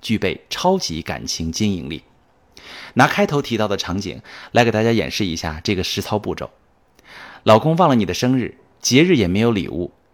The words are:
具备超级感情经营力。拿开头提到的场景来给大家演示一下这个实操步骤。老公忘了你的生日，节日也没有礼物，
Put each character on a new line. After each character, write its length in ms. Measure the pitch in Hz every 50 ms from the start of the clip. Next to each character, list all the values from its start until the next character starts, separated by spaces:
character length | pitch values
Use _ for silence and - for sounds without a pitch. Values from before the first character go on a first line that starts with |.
具 160 | - - 113
备 280 | 98 - 92 - - _ -
超 300 | - - - 180 190 190
级 220 | - - 82 78
感 260 | 85 - 82 64 -
情 240 | 85 - - 85 80
经 220 | 80 - 107 104 98
营 160 | 87 - 80
力。 140 | 82 - - _ _ _ _ _ _ _ _ _ _ - - - - - - - -
拿 140 | 120 131
开 200 | 147 - - 202
头 140 | 196 147 143
提 160 | - - 120
到 100 | 104 107
的 80 | 104 101
场 240 | 98 - - 87 98
景 220 | 98 92 65 - - - - - - - -
来 100 | 117 120
给 80 | 113
大 100 | 107 107
家 100 | 110 117
演 200 | 117 107 87 65
示 140 | - - 110
一 100 | 90 80
下 240 | 80 - 82 78 78 -
这 120 | - 104
个 80 | 90 90
实 180 | - - -
操 160 | 95 - 107
步 160 | 104 - 90 80
骤。 160 | - 67 - _ _ _ _ _ _ _ _ _ _ _ - - - - - - - -
老 160 | 110 107 110
公 160 | - 151 165
忘 140 | 165 185 156
了 60 | 131
你 100 | 117 104
的 80 | 85 90
生 260 | - - 123 131 131
日， 180 | 113 - - _ _ _ _ _
节 220 | - - 120 131 165
日 120 | 180 185
也 120 | 131 101
没 120 | 87 90 101
有 120 | 113 120
礼 160 | 117 98 78
物， 240 | - - 80 87 - _ _ _ _